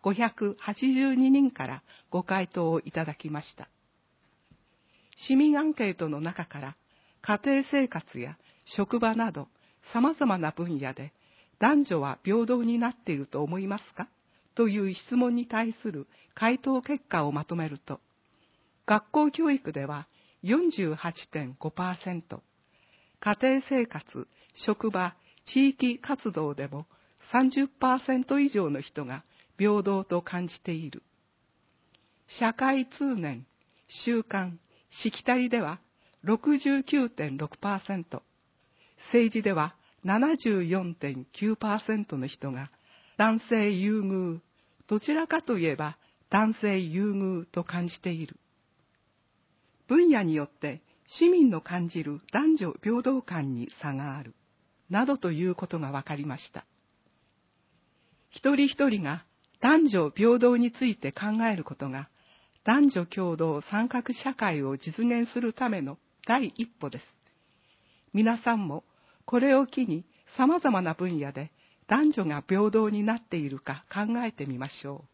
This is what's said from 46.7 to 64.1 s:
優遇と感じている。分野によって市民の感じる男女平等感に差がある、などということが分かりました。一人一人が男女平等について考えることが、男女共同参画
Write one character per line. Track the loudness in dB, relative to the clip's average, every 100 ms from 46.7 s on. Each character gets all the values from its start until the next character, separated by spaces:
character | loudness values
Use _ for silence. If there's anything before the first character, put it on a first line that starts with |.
| 0
優 | -2 -2 -2
遇 | -2 -2 -4 -6
と | -8
感 | -6 -4 -6
じ | -6
て | -8
い | -6 -8
る。 | -14 _ _ _ _ _ _ _ _ _ _ _ _ _ _ _
分 | 6 6
野 | 6
に | 4
よ | 0
っ | -2
て | _ -8 -8 _ _ _
市 | 2 4
民 | 8 6
の | 4
感 | -4 -4 -4
じ | -4
る | -6 -8 -4
男 | 0 2 2
女 | 0 -4
平 | -2 0
等 | 0 -2
感 | -2 -6 -4
に | -4 -8 -10
差 | -8
が | -6 -8 -10
あ |
る、 | -14 -20 _ _ _ _ _
な | 0 0
ど | 0
と | 0
い | -2 -2
う |
こ | -2 -6
と | -6
が | -4
分 | -6 -6
か |
り | -8 -8
ま | -10
し | -12
た。 | -18 -20 _ _ _ _ _ _ _ _ _ _ _ _ _ _ _ _
一 | -4 0
人 | 4 2
一 | 4 0
人 | 2
が | -2 -6 _ _ _ _
男 | 4 6 6
女 | 4 2
平 | 4 4 6
等 | 6 6
に | 2
つ | 0
い | -2 -2
て | -6
考 | -6 -4 0 0
え | -2
る |
こ | -6
と | -8 -8
が、 | -8 -12 _ _ _ _ _
男 | 2 6 6
女 | 4 -4
共 | -2 -2 0
同 | 0 0
参 | -2 -2 -2
画 | -4 -6